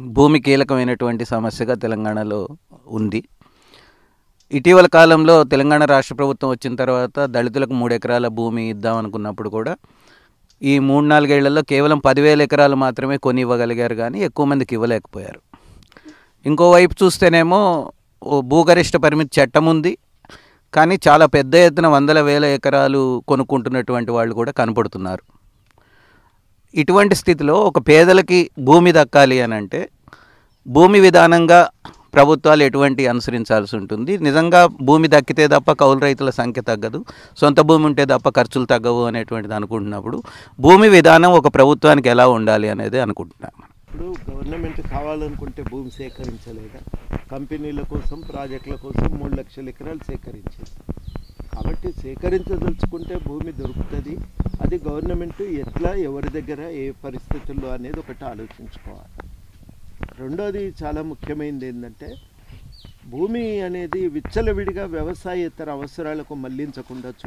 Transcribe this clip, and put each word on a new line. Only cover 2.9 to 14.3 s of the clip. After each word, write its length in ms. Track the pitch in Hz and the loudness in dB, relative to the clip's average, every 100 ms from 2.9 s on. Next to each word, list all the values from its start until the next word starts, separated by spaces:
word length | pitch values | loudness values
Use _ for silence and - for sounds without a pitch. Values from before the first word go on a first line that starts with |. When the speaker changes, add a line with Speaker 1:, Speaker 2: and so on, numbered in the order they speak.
| 113 107 107 - _ _ _ _ _ _ _ _ _ _ _ - | -6 -4 -6 -10 _ _ _ _ _ _ _ _ _ _ _ -8
Speaker 1:
ఇటీవల 360 | 143 170 185 175 | -2 4 6 6
కాలంలో 560 | 165 165 160 156 165 | 6 6 6 6 4
తెలంగాణ 420 | 135 139 143 151 147 | 4 0 2 2 2
రాష్ట్ర 300 | 139 - 131 | 2 0 -4
ప్రభుత్వం 340 | 139 131 135 | -4 -4 -4
వచ్చిన 260 | 123 131 123 | -6 -6 -6
తర్వాత 440 | 127 127 123 - | -2 -2 -4 -4
దళితులకు 540 | 139 120 120 127 127 | -4 -2 -4 -4 -4
మూడు 200 | 123 120 | -2 -2
ఎకరాల 340 | 117 120 120 120 | -2 -2 -2 -2
భూమి 420 | 110 113 117 113 | -4 -6 -4 -6
ఇద్దాం 280 | 104 110 113 | -6 -4 -4
అనుకున్నప్పుడు 520 | 110 107 104 95 107 | -6 -8 -10 -10 -8
కూడా 280 | 107 117 180 _ _ _ _ _ _ _ _ | -6 -8 -10 _ _ _ _ _ _ _ _
ఈ 160 | 139 139 | 0 0
మూడు 260 | 135 139 147 | 2 2 4
నాలుగేళ్లలో 560 | 151 147 143 139 151 | 2 4 2 2 0
కేవలం 380 | 143 139 147 147 | -2 0 2 2
పదివేల 420 | 135 131 147 151 | 2 2 4 4
ఎకరాలు 340 | 143 147 143 135 | 2 2 2 2
మాత్రమే 420 | 131 117 135 139 | -2 -4 -6 -4
కొని 240 | 135 127 | -2 -2
ఇవ్వగలిగారు, 540 | 123 120 120 117 117 113 | -2 -2 -2 -2 -4 -4
కానీ 260 | 117 185 | -6 -4
ఎక్కువ 240 | 185 | -6